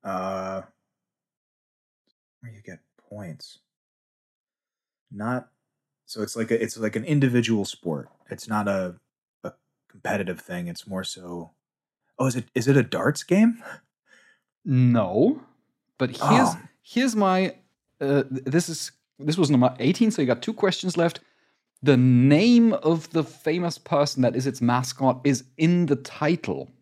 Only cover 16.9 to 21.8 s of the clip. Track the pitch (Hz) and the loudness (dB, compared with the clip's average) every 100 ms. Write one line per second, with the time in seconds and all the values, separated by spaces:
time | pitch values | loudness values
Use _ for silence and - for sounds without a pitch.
16.9 | 240 262 220 196 185 190 - _ _ _ | -2 0 2 2 2 0 -4 _ _ _
17.9 | _ 139 143 135 131 131 151 170 156 - | _ 0 0 0 -6 -2 -2 -2 -8 -12
18.9 | _ _ _ 147 165 147 139 123 127 123 | _ _ _ -4 0 2 4 2 2 -2
19.9 | 180 220 208 131 117 - 220 196 180 185 | 2 0 2 0 0 -2 0 0 0 -4
20.9 | 170 170 - _ _ _ _ _ _ | 0 0 -2 _ _ _ _ _ _